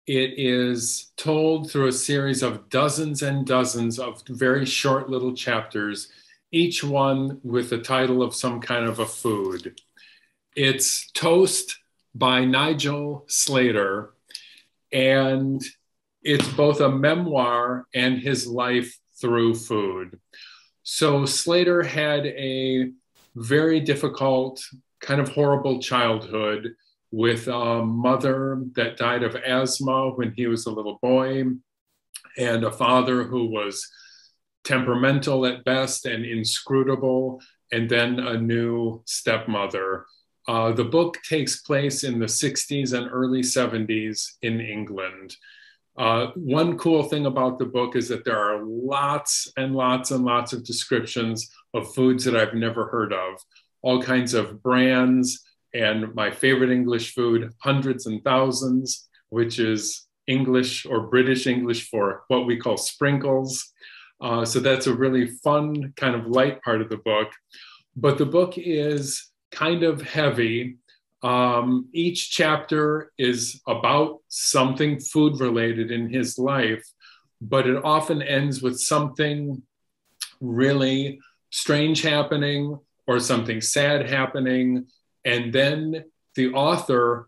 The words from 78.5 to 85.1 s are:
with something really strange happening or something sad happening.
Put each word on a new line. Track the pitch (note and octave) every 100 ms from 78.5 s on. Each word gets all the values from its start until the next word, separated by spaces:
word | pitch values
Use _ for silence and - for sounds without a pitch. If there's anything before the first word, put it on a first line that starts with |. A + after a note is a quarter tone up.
| C3
with | B2+ B2+
something | - D3+ D3 C3 D3+ D3 D3 B2+ - _ _ _ _ _ - -
really | B2+ A#2 C3+ C#3+ C3 C3+ C#3 C#3 _ _ _
strange | - - D3 D3+ D#3
happening | D#3+ D3 D3 D3 C#3+ C#3+ D3 D3 - _ -
or | B2
something | A#2 B2 A#2 A2
sad | - C#3+ C#3+ D3 B2
happening. | C3+ C3 C#3 B2+ B2+ B2+ B2+ B2 _ _